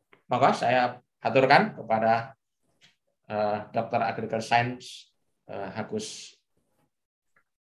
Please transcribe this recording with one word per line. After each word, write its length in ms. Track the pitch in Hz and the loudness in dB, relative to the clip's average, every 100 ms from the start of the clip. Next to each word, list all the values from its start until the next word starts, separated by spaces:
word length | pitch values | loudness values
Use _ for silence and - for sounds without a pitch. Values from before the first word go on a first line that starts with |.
| _ _ - | _ _ -4
monggo 240 | 131 147 | 2 2
saya 480 | 214 117 127 123 - _ _ | 2 0 2 0 -4 _ _
aturkan 560 | 120 123 131 151 214 | 0 2 6 6 4
kepada, 640 | - - 110 110 113 - - _ _ _ _ _ _ _ _ - | -4 -2 0 2 0 -2 -16 _ _ _ _ _ _ _ _ -8
eh, 400 | 107 104 107 - | -2 -2 -2 -6
Doktor 240 | 117 113 117 | -6 -2 -2
Agriculture 480 | 113 - 110 110 - | -2 0 0 0 2
Science, 640 | 120 120 123 - - - _ _ _ - | 2 2 -4 -14 -20 -20 _ _ _ -16
eh, 240 | 101 95 | -12 -10
Agus. 640 | 107 107 110 - - - _ _ _ _ _ _ _ _ _ _ _ _ _ | -8 -8 -8 -8 -14 -18 _ _ _ _ _ _ _ _ _ _ _ _ _